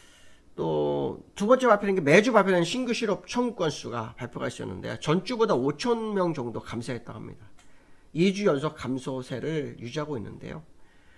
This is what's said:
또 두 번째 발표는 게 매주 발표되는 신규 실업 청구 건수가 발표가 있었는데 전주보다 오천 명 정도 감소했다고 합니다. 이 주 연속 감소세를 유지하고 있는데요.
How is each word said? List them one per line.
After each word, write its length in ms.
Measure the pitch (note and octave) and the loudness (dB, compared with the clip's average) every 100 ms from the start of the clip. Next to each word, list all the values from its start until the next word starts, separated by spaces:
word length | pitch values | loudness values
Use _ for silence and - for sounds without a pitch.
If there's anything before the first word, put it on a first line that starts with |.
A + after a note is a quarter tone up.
| - - - - - - | -20 -20 -20 -20 -16 -6
또 640 | D#3+ D3+ D3 C#3+ C3+ - - - | -2 0 0 -2 -4 -6 -12 -2
두 100 | G#3 | 4
번째 220 | B3+ B3 | 6 6
발표는 280 | G#3 G3+ F#3+ | 6 4 2
게 60 | |
매주 300 | C#3 F3+ A3 | 8 8 8
발표되는 320 | A3 F#3+ F3+ | 4 6 4
신규 300 | E3+ B3 B3 | 2 -2 -2
실업 340 | A3+ G#3+ F3+ - | -2 0 -2 -2
청구 300 | A#3+ B3 G3 | -2 -2 0
건수가 580 | D#3+ C#3+ C3+ A#2 A2+ - | -2 -2 -6 -6 -8 -8
발표가 300 | A#2+ - B2+ | -10 -6 -8
있었는데 520 | - G#2+ F#2+ A2+ A2+ | -6 -10 -8 -8 -6
전주보다 520 | D3 F3 - A#3+ A3 | 0 0 0 -2 2
오천 600 | D3 C3+ D3 A#3+ A#3 A3 | 2 0 -2 -2 -2 0
명 200 | G3 F3 | 0 0
정도 280 | D#3 A#2+ A2 | -2 -6 -8
감소했다고 580 | - A#2 A#2+ A#2+ - A2 | -8 -8 -8 -10 -10 -14
합니다. 320 | G#2+ G2+ - - - - - - - | -14 -16 -20 -20 -20 -20 -20 -20 -8
이 200 | D#3 F#3+ | 2 2
주 120 | F#3+ G3+ | 4 2
연속 300 | C#3 D3+ - | 2 -2 -6
감소세를 1040 | A#2+ C3 C#3+ C3 B2+ B2 C3 D#3+ B2+ - | -6 -4 -4 -8 -6 -6 -4 -4 -6 -10
유지하고 380 | A#2 D3 D3+ C3 | -10 -8 -6 -6
있는데요. 460 | G2+ G2 G#2 D#3+ - - - - - | -8 -12 -12 -14 -16 -20 -20 -20 -20